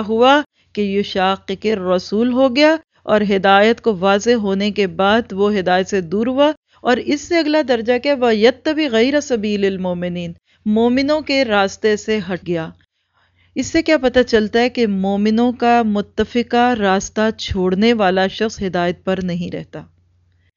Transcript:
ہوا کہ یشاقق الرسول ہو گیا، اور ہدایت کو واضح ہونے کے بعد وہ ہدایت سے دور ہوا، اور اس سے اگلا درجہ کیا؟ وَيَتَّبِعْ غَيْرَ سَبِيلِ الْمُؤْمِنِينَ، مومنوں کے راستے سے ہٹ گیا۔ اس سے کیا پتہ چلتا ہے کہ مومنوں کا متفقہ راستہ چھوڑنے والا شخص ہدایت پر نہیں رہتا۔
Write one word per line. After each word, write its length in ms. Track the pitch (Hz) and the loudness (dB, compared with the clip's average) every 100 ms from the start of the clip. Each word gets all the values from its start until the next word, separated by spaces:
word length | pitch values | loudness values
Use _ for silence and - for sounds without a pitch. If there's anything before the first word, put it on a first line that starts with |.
| 208 | 2
ہوا 340 | 226 247 285 285 _ _ - | 2 4 4 0 _ _ -6
کہ 60 | |
یشاقق 840 | 202 196 202 196 185 190 - 190 214 | -4 -2 -2 -2 -2 -2 -6 -6 -4
الرسول 600 | 214 180 185 185 208 240 | -2 0 -2 -2 -2 0
ہو 220 | 247 269 240 | 2 2 4
گیا، 200 | 302 320 - _ | 2 2 -4 _
اور 180 | - 214 208 | 0 0 2
ہدایت 520 | 196 190 196 214 233 | 0 4 6 4 2
کو 140 | - 196 | -2 0
واضح 420 | 196 202 214 240 | 2 2 2 0
ہونے 280 | 202 190 208 | 0 -2 -2
کے 160 | 202 196 165 | -2 -2 0
بعد 380 | 196 220 240 | 2 2 0
وہ 200 | 190 202 208 | -2 0 0
ہدایت 340 | 180 180 190 | 0 0 0
سے 120 | 202 | -4
دور 240 | 170 196 233 | -2 -2 -2
ہوا، 240 | 262 294 302 _ _ | 2 0 0 _ _
اور 140 | - 247 - | -2 -2 0
اس 160 | 294 | -4
سے 160 | - 339 | -2 -2
اگلا 220 | 302 302 262 | 0 0 0
درجہ 300 | 247 220 247 | -2 0 -2
کیا؟ 120 | 269 285 | 0 0
وَيَتَّبِعْ 680 | 240 220 220 262 - 302 302 | 2 4 2 2 -2 -2 0
غَيْرَ 280 | 220 240 196 | 2 2 0
سَبِيلِ 460 | 190 240 208 208 202 | -2 -4 -2 -2 -2
الْمُؤْمِنِينَ، 640 | 190 185 175 180 175 170 170 _ _ - | -2 -6 -6 -6 -6 -8 -12 _ _ -2
مومنوں 540 | 214 233 247 277 302 | 2 2 2 0 -2
کے 220 | - 277 247 | 0 0 2
راستے 500 | 208 196 - 220 208 | 2 0 0 -2 0
سے 220 | - 214 180 | -2 -4 -4
ہٹ 180 | 180 175 | -8 -4
گیا۔ 200 | 175 160 - _ _ _ _ _ _ _ - | -6 -6 -12 _ _ _ _ _ _ _ -8
اس 120 | - | -4
سے 140 | 330 | -2
کیا 160 | 320 311 | 0 2
پتہ 220 | 254 247 247 | 2 2 2
چلتا 320 | 226 214 233 | 2 0 0
ہے 100 | 247 | -2
کہ 160 | 247 233 | 0 -2
مومنوں 640 | 196 190 202 208 220 240 240 | 0 -2 -2 0 0 0 0
کا 220 | 240 240 226 | 2 2 2
متفقہ 760 | 208 202 - 214 240 233 240 240 247 | -2 -4 -4 -2 -2 -2 0 2 0
راستہ 500 | 202 190 - - 220 220 | 0 0 -2 -2 -2 -2
چھوڑنے 540 | - 196 185 185 220 | -6 -2 0 2 2
والا 320 | 233 190 185 190 | 2 2 2 0
شخص 320 | 190 220 - | -2 -6 -4
ہدایت 420 | 196 175 175 180 | -6 -2 -2 -4
پر 160 | - 190 | -4 -4
نہیں 280 | 185 175 175 - | -4 -6 -6 -10
رہتا۔ 260 | 156 156 160 _ _ _ _ _ _ | -12 -16 -20 _ _ _ _ _ _